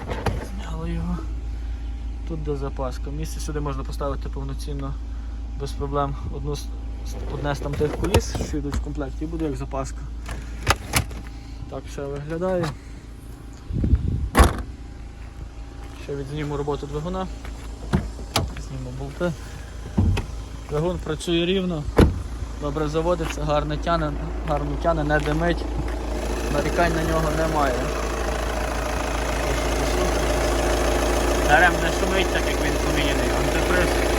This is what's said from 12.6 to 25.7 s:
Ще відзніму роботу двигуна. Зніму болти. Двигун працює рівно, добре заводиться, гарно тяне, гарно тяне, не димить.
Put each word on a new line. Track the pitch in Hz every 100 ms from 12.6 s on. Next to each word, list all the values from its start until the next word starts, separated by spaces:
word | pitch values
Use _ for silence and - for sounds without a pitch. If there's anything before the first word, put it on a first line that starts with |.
| 160 123 - - - - - - - - - - - - - - - - - - - - - - - - - - - - - - - -
Ще | - 143
відзніму | 135 147 147 143
роботу | 143 143 147
двигуна. | 151 165 185 185 - - - - - - - - - - - - -
Зніму | - 139 127 131
болти. | 139 - 175 - - - - - - - - - - - - - -
Двигун | 147 170 170
працює | 156 151 - 170 175
рівно, | 190 180 160 147 - - - - - - -
добре | 147 143 151
заводиться, | 160 165 175 147 -
гарно | 151 147 147 151
тяне, | 175 170 151 147 160 - -
гарно | 147 147 143
тяне, | 170 165
не | 147 151
димить. | 147 156 170 165 -